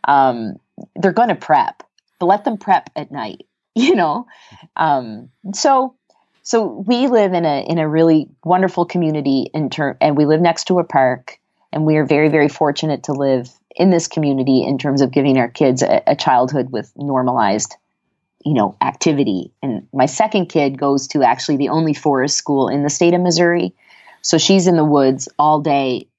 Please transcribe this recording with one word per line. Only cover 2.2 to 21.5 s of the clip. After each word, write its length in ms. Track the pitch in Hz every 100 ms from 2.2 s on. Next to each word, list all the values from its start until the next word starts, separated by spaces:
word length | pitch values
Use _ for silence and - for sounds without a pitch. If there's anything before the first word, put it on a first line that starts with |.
| 175
let 180 | 208
them 120 | 247 214
prep 340 | - 170 - -
at 140 | 147
night, 360 | 143 110 90 - _
<laughs> 160 | _
you 200 | - 269
know? 320 | 285 165 147 - - - - - -
Um, 540 | 160 139 120 107 123 _ 196
so, 400 | 196 294 262 262 _ _ _ _ _
so 400 | - 233 196 107 190
we 220 | 240 262
live 240 | 233 202
in 120 | 180
a, 180 | 165 143
in 160 | - 170
a 100 | 156
really 400 | 156 165 156 - _
wonderful 400 | 160 180 190 180
community 680 | 170 180 160 156 139 135 -
in 160 | 156 139
ter-, 260 | - 143 -
and 160 | 151 143
we 80 |
live 160 | 147 160
next 240 | 175 165 -
to 100 | 185
a 60 |
park, 540 | - 139 131 127 - - _ _ _
and 120 | 156
we 120 | 156 151
are 80 |
very, 240 | 143 147 156
very 200 | 151 147
fortunate 560 | - 151 143 156 135
to 80 | -
live 380 | 139 139 131 123 _ _ -
in 140 | 190
this 180 | 170 165
community 540 | - 147 135 131 131
in 160 | 87 139
terms 240 | 147 139
of 100 | 127
giving 260 | 139 139 131
our 100 | 120
kids 340 | - 139 127
a, 200 | 120 - -
a 100 | 147
childhood 540 | - 127 131 143 135
with 200 | 123 - -
normalized, 800 | 143 131 127 127 104 104 - - _ _ _ _ _ _
you 100 | 147
know, 220 | 135 101 -
activity. 720 | - - 165 143 120 92 - _
And 240 | 139 110 -
my 140 | 135 131
second 400 | - 214 208 170
kid 320 | 165 139 135
goes 280 | 143 139 -
to 140 | 151
actually 360 | 123 127 -